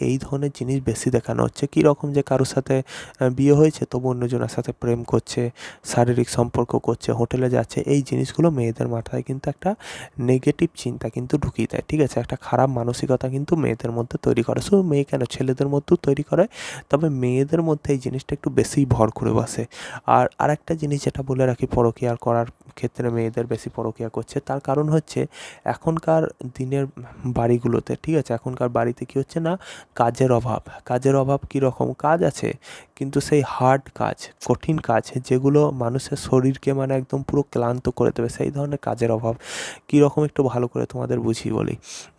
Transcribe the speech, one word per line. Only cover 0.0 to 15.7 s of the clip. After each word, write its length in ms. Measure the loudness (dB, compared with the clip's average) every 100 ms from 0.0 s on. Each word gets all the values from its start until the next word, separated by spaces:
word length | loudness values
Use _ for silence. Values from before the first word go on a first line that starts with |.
এই 180 | 0 -2
ধরনের 320 | -2 -4 -4
জিনিস 300 | -4 -2 -2
বেশি 260 | -2 -2 0
দেখানো 340 | 0 0 0
হচ্ছে। 220 | 0 0 -2
কী 160 | 4
রকম 300 | 4 4 0
যে 100 | 0
কারোর 240 | 2 2 2
সাথে, 360 | 0 0 0
আহ, 460 | -2 -10 -12 -2 0
বিয়ে 240 | 4 6
হয়েছে 320 | 8 6 4
তবু 240 | -4 -2 -2
অন্যজনের 400 | -2 -2 -2 -2
সাথে 240 | -4 -6
প্রেম 320 | -4 -2 -2
করছে, 460 | 0 0 0 -4 -4 -6 -18 -16
শারীরিক 440 | -2 2 4 2 0
সম্পর্ক 500 | 0 0 0 0 0
করছে, 340 | 0 -2 0
হোটেলে 380 | 0 0 0 0
যাচ্ছে, 300 | 0 0 -2
এই 220 | 0 0
জিনিসগুলো 480 | 0 -2 -2 2 2
মেয়েদের 380 | 2 -2 -2 -4
মাথায় 340 | -4 -6 -6
কিন্তু 280 | -6 -6 -6
একটা 240 | -4 -4 -4 -8 -16 -14 -4
নেগেটিভ 500 | 2 2 2 0 -2 -2
চিন্তা 320 | -8 -6 -6
কিন্তু 300 | -6 -2 -2
ঢুকিয়ে 300 | -2 -4 -4
দেয়, 120 | -4 -2
ঠিক 120 | 0
আছে? 200 | 2 0
একটা 160 | -4 -6
খারাপ 300 | -2 2 2
মানসিকতা 580 | 0 -2 -2 0 0 0
কিন্তু 280 | -4 0 2
মেয়েদের 340 | 2 0 -4
মধ্যে 280 | -4 -4 -2
তৈরি 200 | 2 2
করে। 180 | 2 -2
শুধু 220 | 2 2
মেয়ে 220 | 4 2
কেন, 200 | 2 -2
ছেলেদের 440 | -2 -2 -2 0
মধ্যেও 280 | 0